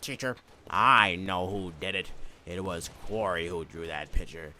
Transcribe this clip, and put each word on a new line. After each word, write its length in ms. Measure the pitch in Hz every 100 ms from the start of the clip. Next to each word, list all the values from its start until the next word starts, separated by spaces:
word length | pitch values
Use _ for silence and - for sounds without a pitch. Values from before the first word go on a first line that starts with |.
Teacher, 340 | - 131 131 120 - - -
I 460 | 90 117 127 104 87
know 320 | 95 92 92
who 260 | 101 92 80
did 160 | 92 95
it. 120 | 92 - - - -
It 180 | 87
was 260 | 95 85 85 - -
Quarry 420 | 107 104 87 85
who 180 | 87 78
drew 220 | 82 82
that 240 | 78 73
picture. 420 | - 82 82 78